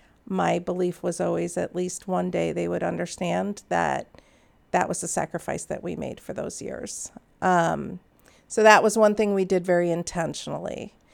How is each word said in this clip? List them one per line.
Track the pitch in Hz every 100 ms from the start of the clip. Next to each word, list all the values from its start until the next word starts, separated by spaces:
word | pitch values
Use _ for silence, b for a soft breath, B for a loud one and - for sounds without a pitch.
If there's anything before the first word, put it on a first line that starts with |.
| b b -
my | 185 170 175
belief | 180 180 180 -
was | 185 170
always | 170 170 175 180
at | 175 180
least | 180 - -
one | 180 180
day | 175 165
they | 165 170
would | 175
understand | 170 170 175 - 175 180 196 202 -
that | 170 160 131 - - b b b b _
that | 180 -
was | 233
the | 170
sacrifice | - 151 170 - 160 -
that | -
we | 180 165
made | 131 -
for | -
those | - 160 -
years. | - - - - - - _ -
Um, | 185 180 165 156 139 180 _ _ b b b
so | -
that | 214 202
was | 214 220
one | 208
thing | 208 208
we | 196
did | 185 185 185
very | 175 175
intentionally. | 170 175 180 165 147 - 147 175 - 208 _ b